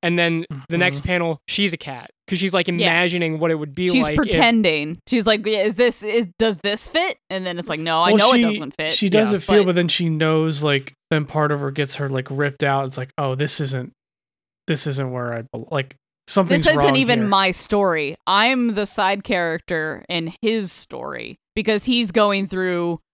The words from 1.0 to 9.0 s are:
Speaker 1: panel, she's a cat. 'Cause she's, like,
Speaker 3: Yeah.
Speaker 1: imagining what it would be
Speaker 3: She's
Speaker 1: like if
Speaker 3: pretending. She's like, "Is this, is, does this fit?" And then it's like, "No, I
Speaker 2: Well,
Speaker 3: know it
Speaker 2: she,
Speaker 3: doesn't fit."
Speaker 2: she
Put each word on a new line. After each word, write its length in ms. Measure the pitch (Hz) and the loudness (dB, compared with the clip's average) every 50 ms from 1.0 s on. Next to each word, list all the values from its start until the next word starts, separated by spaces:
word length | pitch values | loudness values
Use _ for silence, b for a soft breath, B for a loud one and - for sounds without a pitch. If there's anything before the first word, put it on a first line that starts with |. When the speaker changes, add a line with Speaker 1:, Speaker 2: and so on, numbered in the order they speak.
| 139 - | -4 -2
Speaker 1:
panel, 300 | 180 180 170 170 160 139 _ - | -2 -2 -2 -4 -4 -6 _ -8
she's 260 | - - 202 196 170 | -2 0 0 0 0
a 40 | 165 | -4
cat. 320 | - 151 135 120 123 - _ _ _ - | -8 -12 -12 -12 -14 -18 _ _ _ -6
'Cause 120 | 196 175 | -4 -2
she's, 160 | 190 190 175 | -2 0 0
like, 120 | 190 175 180 | 0 0 0
Speaker 3:
Yeah. 60 | 175 | 0
Speaker 1:
imagining 640 | 175 208 180 165 170 180 175 170 180 170 160 160 156 | 0 2 2 2 2 2 0 0 0 -2 -2 -2 -2
what 140 | 160 165 | 0 0
it 40 | 160 | 0
would 200 | 156 151 147 135 | -2 -4 -8 -6
be 120 | 175 180 180 | -2 -2 2
Speaker 3:
She's 120 | 175 - - | 2 2 2
Speaker 1:
like 100 | - 151 | 2 2
if 40 | - | 0
Speaker 3:
pretending. 800 | - - 202 165 - 233 233 226 208 180 156 151 147 156 165 - _ - | 0 2 2 4 4 4 4 4 2 2 0 0 -4 -6 -10 -12 _ -2
She's 200 | 254 240 202 226 | -2 0 2 2
like, 180 | 220 214 220 | 0 2 0
"Is 300 | 214 214 208 190 214 202 | -2 0 0 0 0 2
this, 260 | 170 247 240 - - | 2 2 2 2 -2
is, 240 | 202 214 208 233 233 175 - _ | -6 -2 0 0 -2 -2 -2 _
does 180 | 226 226 208 160 - | 0 0 0 -2 -4
this 240 | 202 202 220 - - | -4 -4 -4 -8 -4
fit?" 300 | - 320 349 381 - _ _ _ | -2 0 0 0 -4 _ _ _
And 160 | 190 190 185 | -8 -6 -6
then 140 | 180 175 175 | -6 -8 -8
it's 100 | 175 - | -6 -6
like, 100 | 165 151 | -6 -6
"No, 200 | 160 165 165 160 | -2 -2 0 2
I 120 | 170 180 214 | 4 4 6
Speaker 2:
Well, 40 | 208 | 6
Speaker 3:
know 160 | 202 233 262 | 6 6 6
it 40 | 247 | 6
Speaker 2:
she, 40 | |
Speaker 3:
doesn't 340 | 233 226 214 208 156 143 - | 4 2 2 -2 -6 -8 -8
fit." 180 | - 156 156 165 | -6 -4 -2 -2
Speaker 2:
she 160 | - | 0